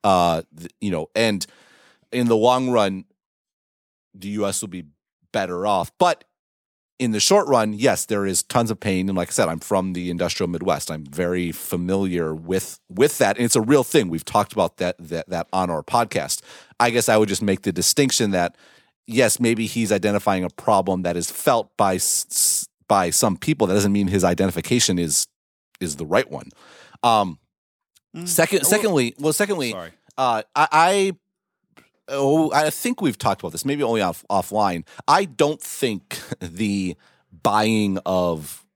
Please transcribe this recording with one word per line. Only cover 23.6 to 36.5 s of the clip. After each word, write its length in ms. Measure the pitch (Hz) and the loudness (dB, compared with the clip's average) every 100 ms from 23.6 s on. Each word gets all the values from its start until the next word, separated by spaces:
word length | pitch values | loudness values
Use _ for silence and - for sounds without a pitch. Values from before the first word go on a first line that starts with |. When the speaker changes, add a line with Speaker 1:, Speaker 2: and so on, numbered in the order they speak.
| 104 | 2
Speaker 1:
That 80 | 101 | 2
doesn't 180 | 101 | 2
mean 140 | 101 95 | 0 2
his 160 | 98 | 2
identification 760 | 90 87 98 87 - 120 - 90 | 2 2 0 -2 -2 0 0 0
is, 280 | 82 80 - _ _ _ _ _ | 0 -2 -4 _ _ _ _ _
is 160 | 85 73 | -10 -8
the 100 | 78 | -2
right 240 | 98 131 | 0 0
one. 200 | 64 - _ - - - - | -10 -14 _ -20 -20 -20 -2
Um, 360 | 120 113 95 78 _ _ _ _ _ _ _ 165 | 2 2 0 -6 _ _ _ _ _ _ _ -14
Speaker 2:
Mm. 120 | 175 | -4
Speaker 1:
second, 340 | 170 165 185 | 0 2 2
Speaker 2:
Well, 60 | 143 | 2
Speaker 1:
secondly, 460 | 208 214 160 120 - | 2 2 2 0 -2
well, 140 | 151 | -2
secondly, 360 | 147 208 190 123 | 0 -2 -2 -4
Speaker 2:
sorry. 220 | 101 82 _ _ - | -6 -12 _ _ -2
Speaker 1:
uh, 240 | 131 110 - 139 | 0 0 -2 0
I, 120 | 156 | 2
I, 400 | 156 170 202 196 180 _ _ _ _ _ - _ _ - | 4 4 4 0 -4 _ _ _ _ _ -20 _ _ -8
oh, 440 | 139 139 156 156 | -2 2 4 4
I 200 | 147 156 | 2 0
think 300 | - 240 247 | -2 -4 -2
we've 180 | 170 - | -2 0
talked 220 | 120 98 | -2 -2
about 100 | 87 | -6
this, 140 | 78 135 | -6 -4
maybe 180 | 143 | -2
only 180 | 127 113 | 0 0
off-, 240 | 92 85 - | 0 -4 -2
offline. 520 | 98 87 104 101 85 - - - | -2 0 0 0 -2 -10 -8 2
I 180 | 165 196 | 2 2
don't 360 | 117 147 156 | 0 0 0
think 560 | - - 131 98 _ - - | -10 -4 -4 -4 _ -14 -12
<laughs> 100 | - | -12
the 560 | 92 | -12